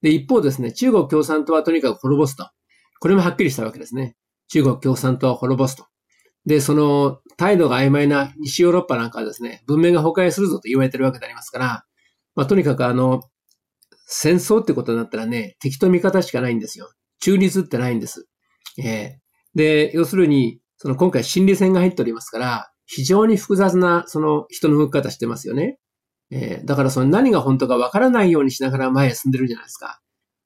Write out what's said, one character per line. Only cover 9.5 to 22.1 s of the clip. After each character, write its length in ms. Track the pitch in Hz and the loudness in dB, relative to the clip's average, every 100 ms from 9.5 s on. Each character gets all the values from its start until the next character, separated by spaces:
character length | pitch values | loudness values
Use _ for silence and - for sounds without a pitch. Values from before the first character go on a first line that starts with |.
| 117 - | -12 -2
文 140 | 151 | 2
明 120 | 170 | 4
が 100 | 175 | 4
崩 260 | 156 165 180 | 2 2 0
壊 20 | |
す 100 | 151 | 2
る 60 | 196 | -2
ぞ 100 | 98 | -2
と 60 | 110 | -2
言 120 | 131 | 0
わ 60 | |
れ 40 | 131 | 0
て 80 | 131 | 0
る 80 | |
わ 80 | 131 | -2
け 60 | 131 | -2
で 80 | - | -10
あ 20 | |
り 60 | |
ま 80 | 120 | -18
す 80 | - | -14
か 80 | 123 | -6
ら、 260 | 127 110 _ _ _ _ _ - | -6 -6 _ _ _ _ _ -4
ま 80 | |
あ、 20 | 139 | 0
と 80 | |
に 80 | 196 | 2
か 140 | 147 127 | 2 0
く 100 | 123 | 0
あ 80 | |
の、 280 | 123 127 127 - _ _ _ _ _ _ _ - | 2 2 0 -4 _ _ _ _ _ _ _ -12
戦 300 | - 151 180 | -4 0 2
争 260 | 170 214 | 2 0
っ 20 | |
て 80 | 220 | 2
こ 120 | 135 | -2
と 80 | 117 | -2
に 60 | 117 | -4
な 60 | |
っ 40 | 117 | -4
た 80 | 107 | -8
ら 100 | 113 | -6
ね、 300 | 120 104 - | -6 -8 -8
敵 200 | 139 135 | -8 0
と 120 | 185 | 2
味 100 | 180 | 2
方 220 | 190 190 | 2 0
し 80 | 175 | -2
か 100 | 123 | -4
な 80 | 123 | -2
い 60 | |
ん 60 | 117 | -4
で 80 | 107 | -6
す 100 | - | -14
よ。 100 | - _ _ - | -20 _ _ -6
中 180 | - 196 | 0 2
立 240 | 190 185 | 2 0
っ 20 | |
て 120 | 160 120 | -2 -2
な 120 | 123 | -2
い 60 | 117 | -4
ん 40 | |
で 60 | - | -6
す。 220 | - - _ _ _ - - | -14 -20 _ _ _ -20 -10
え 380 | 123 110 104 - _ _ _ - | -8 -8 -10 -16 _ _ _ 0
ー、 20 | |
で、 320 | 156 151 151 | 2 2 2
要 100 | 156 | 0
す 100 | 165 | 0
る 140 | 190 165 | 2 4
に、 320 | 143 120 - _ _ | 4 2 -2 _ _
そ 120 | 143 | -6
の 60 | |
今 160 | 135 180 | 0 0
回 140 | 131 | 0
心 220 | - - 190 | -2 2 2
理 100 | 190 | 4
戦 160 | 190 | 2
が 80 | 185 | 4
入 80 | 180 | 2
っ 60 | |
て 80 | 180 | 0
お 20 | |
り 80 | 120 | -4